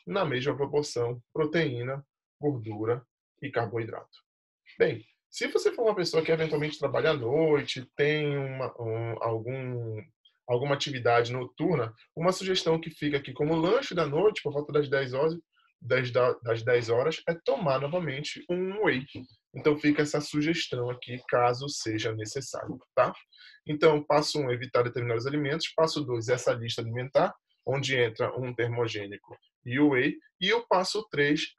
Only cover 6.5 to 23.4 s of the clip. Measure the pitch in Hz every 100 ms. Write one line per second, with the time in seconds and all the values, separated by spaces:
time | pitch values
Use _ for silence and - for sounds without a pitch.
6.5 | 151 151 - 139 120 151 151 117 151 160
7.5 | 147 - 135 123 - 143 151 147 143 135
8.5 | 131 127 - 113 113 117 - 117 113 110
9.5 | 131 127 123 113 107 - _ _ _ -
10.5 | 120 143 139 - 131 120 120 117 127 123
11.5 | - 165 151 113 - _ - 175 185 190
12.5 | 185 165 165 165 - 151 139 139 123 151
13.5 | 165 175 247 277 175 147 151 214 214 147
14.5 | 139 147 147 139 139 131 131 160 170 _
15.5 | _ _ _ 120 127 123 123 123 - 117
16.5 | 113 113 120 113 117 160 - - 170 -
17.5 | 262 160 135 143 175 156 135 147 151 -
18.5 | 180 190 202 214 262 - - 262 _ _
19.5 | 131 151 147 147 147 147 147 143 151 151
20.5 | 165 - 127 123 123 - 123 - 123 123
21.5 | 123 143 - 113 110 113 110 104 139 -
22.5 | - - - _ - 151 - - _